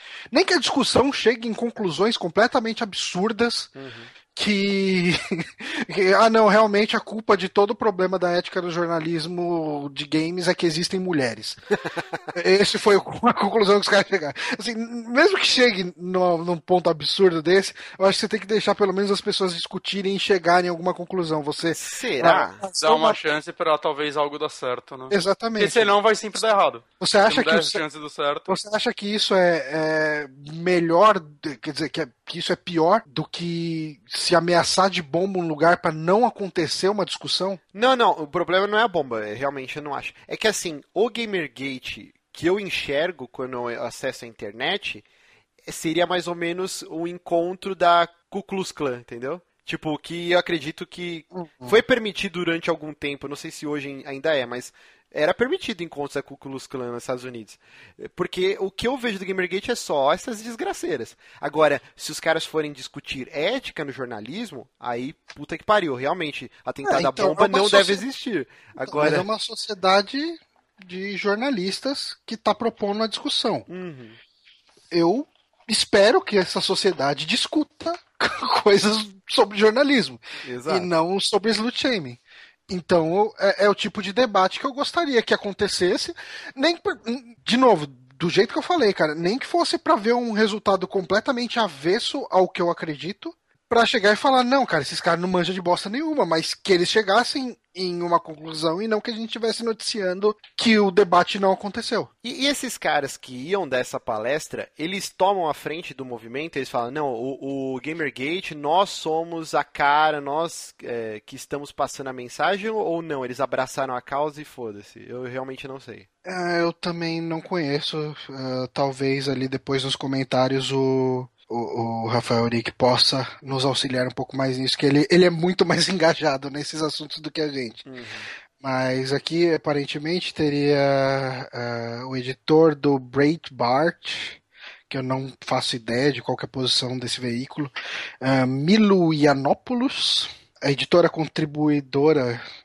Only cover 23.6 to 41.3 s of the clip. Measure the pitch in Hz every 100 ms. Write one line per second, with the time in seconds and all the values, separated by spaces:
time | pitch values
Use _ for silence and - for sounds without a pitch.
23.6 | 165 151 165 139 151 147 147 143 147 -
24.6 | 131 123 - 131 131 196 175 196 226 220
25.6 | 202 240 208 202 214 208 214 - 220 208
26.6 | 160 120 - - 180 202 214 262 156 165
27.6 | 151 202 156 151 147 - 147 147 - 185
28.6 | 208 214 240 - 202 208 - 190 180 165
29.6 | 131 160 156 156 156 151 143 135 143 160
30.6 | 175 180 170 170 214 196 151 147 160 135
31.6 | - 143 160 - 143 _ - 170 - 180
32.6 | - 170 160 214 - 123 156 - 175 170
33.6 | 165 160 156 147 - - - 175 170 175
34.6 | 151 - 190 180 147 156 196 185 170 147
35.6 | 160 175 175 156 165 196 240 - 196 -
36.6 | 156 - 185 208 170 - 143 - 190 190
37.6 | _ 190 247 262 220 151 151 170 160 185
38.6 | 202 214 233 175 135 113 107 107 139 139
39.6 | 131 151 147 131 - - - 160 220 196
40.6 | 185 147 - - 226 220 226